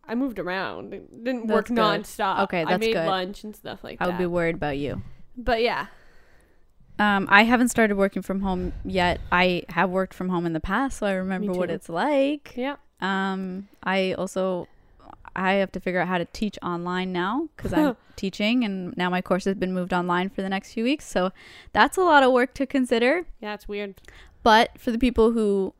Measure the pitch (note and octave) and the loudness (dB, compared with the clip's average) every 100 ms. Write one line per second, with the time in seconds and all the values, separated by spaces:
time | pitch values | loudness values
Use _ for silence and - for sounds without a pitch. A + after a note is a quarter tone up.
0 | - A#3 C4+ G#3 E3+ F#3 D#3 E2+ A2 G3+ | -6 -4 -4 -4 -6 -6 -6 -8 -12 -14
1 | - - A#3 B3+ A3 A3 G#3+ A#3 G#3+ G3+ | -16 -10 -6 -4 0 0 2 2 2 0
2 | G#3 - G3+ F#3 G3 F#3 D#3+ F3+ A3+ G#3+ | -6 -4 -2 0 0 0 0 0 2 0
3 | E3 F#3+ F#3 G3+ G#3+ G#3 - - - - | 0 -2 -4 -10 -16 -16 -14 -14 -14 -4
4 | F3+ F3+ F3 F3 E3 E3 D3+ C#3 C#3+ - | -4 -2 -2 0 0 -2 -4 -4 -6 -8
5 | - - - - A3+ A3+ A#3 D#3+ F#3+ - | -10 -16 -18 -8 -2 2 0 -2 -8 -14
6 | - - - - _ _ _ _ - - | -20 -20 -20 -20 _ _ _ _ -20 0
7 | G#3 G3 F#3+ G3+ A3+ A#3+ B3 - A3 G3+ | 2 2 6 6 8 4 4 4 2 4
8 | G3 G3 F#3 G3 G3 F#3 F#3 - - F#3 | 0 0 -6 -4 -2 -2 -4 -6 -4 0
9 | F3 - - F3+ F3+ F3 - - F#3 F#3 | 0 0 0 2 4 2 -4 -2 0 0
10 | F#3 - F#3 F3+ E3+ D#3+ - G3+ C4+ - | -4 -4 -2 -2 0 -4 -2 -2 -2 -2
11 | G#3 F#3+ F#3 F#3 G#3 F3+ F3+ D#3+ - E3 | -2 -2 -2 -4 -2 -2 -2 -4 -6 -2
12 | B3 C#4+ C#4 D4 - - C4 C#4+ _ _ | 0 2 2 0 -8 -6 -6 -6 _ _
13 | F#3 G3 G3 F#3+ F#3+ F#3 G3 _ - F#3+ | -2 -2 -2 -4 -6 -10 -14 _ -2 0
14 | F#3 - F#3 - F#3+ F3+ - - _ - | 0 -2 -4 -2 -2 -4 -8 -18 _ -20
15 | - - - - F#3 G3 F#3+ F#3 F#3 F3+ | -20 -20 -12 -4 0 2 0 -2 -2 -2
16 | F3 F3+ E3+ - G#3 - F3 F3 F3 F3+ | 0 0 -2 -4 -6 -4 -6 -4 -2 -2
17 | F#3 F3+ F#3 B3 D#4+ - - - D4+ A3+ | -2 -2 -2 -2 -4 -8 -2 2 2 0
18 | _ - F#3+ - G#3 B3 A3+ F#3+ F3+ - | _ -8 -8 -2 0 2 0 -4 -6 -2
19 | F3+ F3+ F3+ F3+ G3 G3 F#3 F#3 F3+ F3+ | -2 -2 0 0 0 -2 -2 -2 -2 -2
20 | F3 F3 F#3 - F#3+ F#3+ - - A#3 D4 | 0 0 0 -4 -4 -4 -6 -4 -2 -2
21 | - - F#3 - - - - - B3+ - | -2 -2 -2 -4 -20 -20 -4 2 4 4
22 | F4+ D4 C4 B3+ B3+ - C4+ C#4 B3+ A#3 | 6 8 8 4 2 -2 -2 0 2 2
23 | A#3+ E4 E4 - G#3+ G#3 - G3+ G3+ F#3+ | 2 0 -4 -12 -10 -10 -8 -8 -8 -12
24 | - - - _ A#3 A3 A#3 - - A3+ | -20 -20 -20 _ 6 6 6 0 -4 0
25 | B3 A#3 A3+ A#3 G#3+ G3+ F#3+ _ | 2 4 4 4 2 2 -2 _